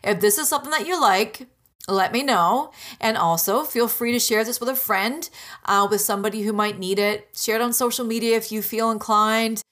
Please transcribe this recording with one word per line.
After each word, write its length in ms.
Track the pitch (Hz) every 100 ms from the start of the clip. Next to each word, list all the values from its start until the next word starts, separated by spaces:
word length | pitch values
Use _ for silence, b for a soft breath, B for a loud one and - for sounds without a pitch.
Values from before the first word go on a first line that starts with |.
if 160 | 202 202
this 200 | 208 208
is 100 | 294
something 220 | 285 277
that 160 | 311 311
you 120 | 370
like, 480 | 240 190 220 - 254 _ _ _ -
let 240 | 196 185
me 120 | 233
know. 480 | 277 202 175 247 311 B B B
And 180 | 220 220
also 460 | 170 165 196 233
feel 240 | 311 233 233
free 240 | - 233
to 80 | 240
share 240 | - 214
this 160 | 226 247
with 80 | 240
a 80 | 262
friend, 540 | - 196 208 294 - B B B -
uh, 220 | 202 202
with 120 | 208
somebody 400 | - 202 214 214
who 120 | 208
might 260 | 208 214 185
need 180 | 185 196
it. 320 | 208 208 - -
Share 220 | - 220
it 40 |
on 100 | 240
social 320 | 233 247 240
media 320 | 233 226 226 226
if 160 | 220
you 120 | 214
feel 260 | 202 220 226
inclined. 720 | 220 - 214 214 220 226 220 -